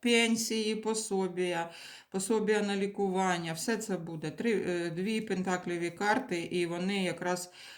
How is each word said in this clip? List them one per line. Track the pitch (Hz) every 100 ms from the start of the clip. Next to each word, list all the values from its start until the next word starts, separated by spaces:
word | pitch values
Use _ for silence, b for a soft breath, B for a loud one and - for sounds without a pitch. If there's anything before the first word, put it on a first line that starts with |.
Пенсії, | 240 233 226 226 - 220 214 214
пособія, | 214 220 - 190 190 175 180 170 165 B B B B
пособія | 190 190 220 202 214
на | 202 202
лікування, | 196 202 196 185 185 175 170
все | 165 - 220
це | 220 180
буде. | 165 165 156
Три, | - 233 208 -
е, | 175 170
дві | 165 190 220
пентакліві | 220 185 185 180 180 170 170
карти, | 170 202 240 262 170
і | 170 180 170
вони | 175 185 202
якраз | 180 165 180 180 - B B